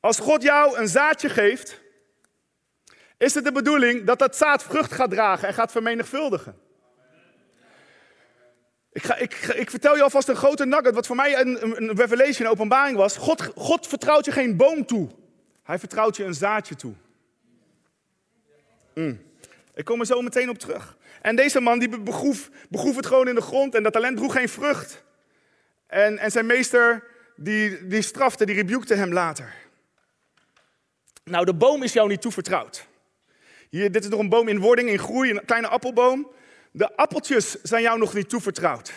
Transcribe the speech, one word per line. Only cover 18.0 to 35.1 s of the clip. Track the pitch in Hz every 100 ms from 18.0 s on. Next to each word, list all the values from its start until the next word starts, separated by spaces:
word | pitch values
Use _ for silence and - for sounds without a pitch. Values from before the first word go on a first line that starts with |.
| _ _ _ _ _ _ _ _ _
Mm. | - 160 110 - _ - _ _
Ik | -
kom | 147 233
er | 233
zo | 247
meteen | 247 247 247
op | 233
terug. | - - - _ _ -
En | - 226
deze | 285 277
man, | 240 240
die | 247
be-, | 226
begroef, | 202 - 277 269 - - -
begroef | 202 277 254
het | 254
gewoon | 262 254
in |
de | 240
grond | - 262 277
en | 233
dat | 214
talent | 220 240 247
droeg | 277
geen | 262 247
vrucht. | - 285 185 151 - _ _ _ _ _ _ _ _ _
En, | 185 208 214
en | 214
zijn | 233 226
meester, | 247 247 247 233 226 - _ _ -
die, | 151 214 214 180 185
die | 208
strafte, | 202 - 262 - 214
die |
rebukte | 202 190 254 -
hem | 202 190
later. | 175 170 156 120 - - _ _ _ _ _ _ _ _ _ _ _ _ _ _ _
Nou, | - 175
de | 180
boom | 170 247 294
is | 254
jou | 233 208
niet | 202
toevertrouwd. | 233 196 180 185 110 - - _ _ _ _ _ _ - _
Hier, | 160 202
dit | 190
is | 202
nog | 208
een | 208
boom | 226 233
in | 208
wording, | 202 240 240
in | 202
groei, | -